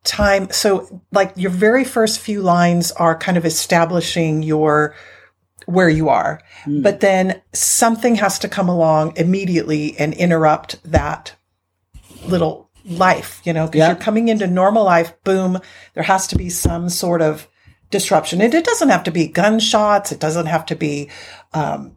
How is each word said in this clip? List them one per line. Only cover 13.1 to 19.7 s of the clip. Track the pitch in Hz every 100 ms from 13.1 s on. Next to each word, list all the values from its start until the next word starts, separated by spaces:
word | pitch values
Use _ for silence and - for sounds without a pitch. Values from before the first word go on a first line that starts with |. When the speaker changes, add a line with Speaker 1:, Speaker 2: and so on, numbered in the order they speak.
| - - -
Speaker 1:
you | 175
know, | 160 160
'cause |
Speaker 2:
Yeah. | 156 160
Speaker 1:
you're | 175
coming | 226 220 233
into | 214 185
normal | 180 190 220
life. | 190 170 165 -
Boom. | 196 190 185 185 - - -
There | 151
has | 160 185 -
to | -
be | 180
some | 175 175 170 175
sort | - 175 170
of | 156 151 - _ _ _ -
disruption. | 196 - 170 - 175
And | 226
it | 320
doesn't | 392 466 285
have | 180
to | 190
be | 170 160
gunshots. | 180 202 220 214